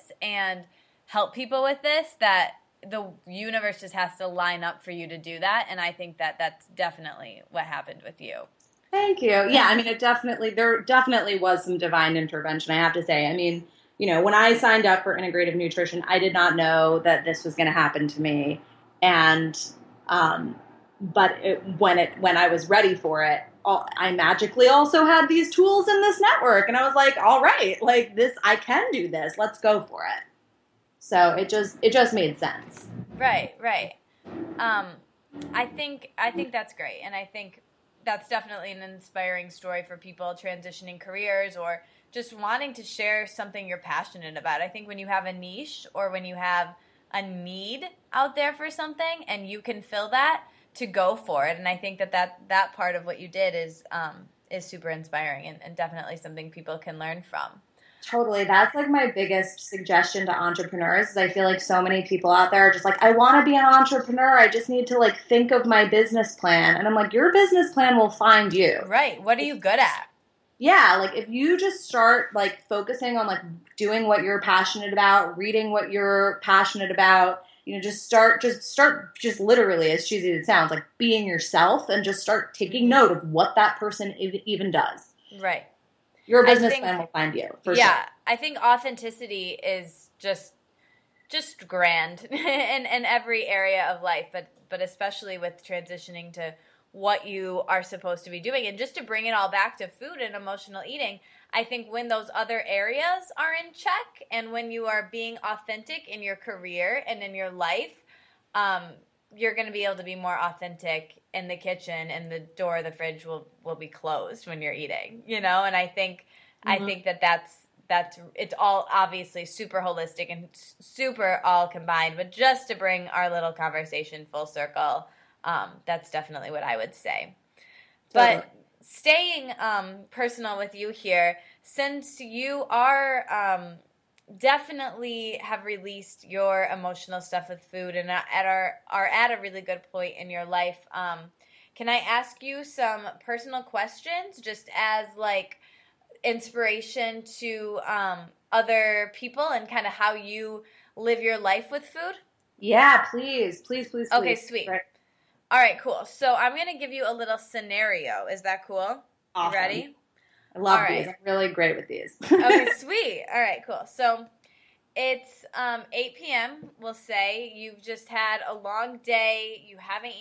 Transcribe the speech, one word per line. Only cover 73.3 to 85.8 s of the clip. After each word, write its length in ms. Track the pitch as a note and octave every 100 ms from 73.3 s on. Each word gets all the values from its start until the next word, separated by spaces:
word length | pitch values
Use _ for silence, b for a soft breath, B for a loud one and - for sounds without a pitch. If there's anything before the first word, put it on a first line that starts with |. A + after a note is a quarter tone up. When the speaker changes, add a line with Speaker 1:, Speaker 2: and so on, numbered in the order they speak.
| F#3 F3 E3 _ -
Speaker 2:
doing 300 | G#3 A3 A3
what 160 | G#3
you're 180 | F#3+ G3+
passionate 520 | G3+ F#3+ - G#3+ G3+
about, 440 | G3 G3+ G3 F3 F3
reading 320 | G#3 A3 A3
what 200 | G#3 F#3+
you're 480 | G3+ G3+ G3 G3 F#3+
passionate 480 | - G3 G3 G#3 F#3+
about, 540 | F#3 F#3 F#3 F3+ F3+ b b -
you 100 | G3
know, 60 |
just 220 | G3+ G3+
start, 380 | - A3+ A3+ -
just 220 | A#3+ G3
start, 520 | - - D4 F#3+ - -
just 240 | A#3 G3
literally, 520 | G3+ B3 G3+ E3+ D#3+
as 160 | D#3+ -
cheesy 240 | G#3 F3+
as 80 | E3
it 60 | D3+
sounds, 240 | F#3+ D#3+
like, 140 | D#3 - -
being 300 | A#3 A3 G3+
yourself 600 | E3 - E3+ F3 C#4+ -
and 160 | G3+
just 160 | G3 F#3+
start 360 | - G#3+ - -
taking 340 | F#3 A#3+ A#3+
note 220 | C4 G#3+
of 180 | E3+ E3
what 240 | D#3 F#3+
that 240 | A3 G#3 G#3
person 380 | G#3 G3 G3+ -
ev-, 220 | F#3+ F#3+ A3
even 260 | F#3+ G3
does. 420 | E3 - - - _ _ G3+
Speaker 1:
Right. 260 | F#3+ D3+ - _